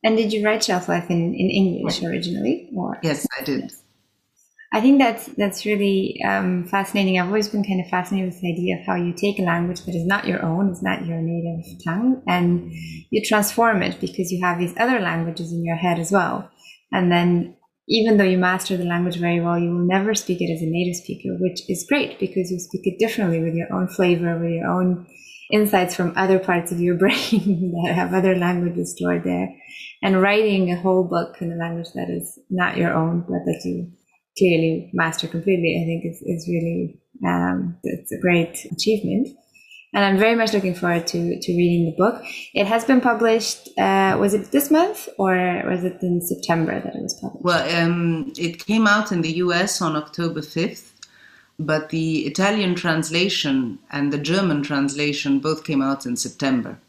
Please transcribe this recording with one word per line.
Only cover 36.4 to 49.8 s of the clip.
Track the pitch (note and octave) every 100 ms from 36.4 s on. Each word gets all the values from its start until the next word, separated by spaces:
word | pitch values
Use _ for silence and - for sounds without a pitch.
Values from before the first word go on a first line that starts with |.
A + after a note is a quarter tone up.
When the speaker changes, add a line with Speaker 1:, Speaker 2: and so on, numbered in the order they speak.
| E3
Speaker 1:
really, | E3+ E3 E3+ F3 - _ - F3+
um, | - - - F3+ F3
it's | - F3+ -
a | -
great | F3+ F3 E3 - -
achievement. | - - G#3+ F#3 F#3+ C#4 - _ _ _ - -
And | G#3 G3+
I'm | F#3+
very | A3 A#3
much | A3+
looking | G#3 F#3+
forward | F3 F3+ E3+ E3
to, | F3 E3+ -
to | -
reading | F3 F3 F3 E3
the | -
book. | G3 A#3 - - - -
It | G3+
has | A3+ A#3
been | C4
published, | B3 A3 A3+ A3+ A3 - - -
uh, | F#3+ G3 F#3+ -
was | G3+
it | G#3 -
this | C#4 C#4+
month | D4+ F#4 G#4+ - -
or | F#3+ F#3 F3+ F3 -
was | F3+
it | F3+ F3+
in | F3+ F3
September | F3 - - E3 D#3+ -
that | - -
it |
was | - -
published? | - -
Speaker 2:
Well, | F3 E3+ C#3 E3+
um, | E3 E3+ E3+ D#3+ C#3+ -
it | E3+ E3+ -
came | A3 G#3+
out | G#3 G#3+
in | F3+
the | D#3+
U | D#3+ F3+
S | E3+ G3+ -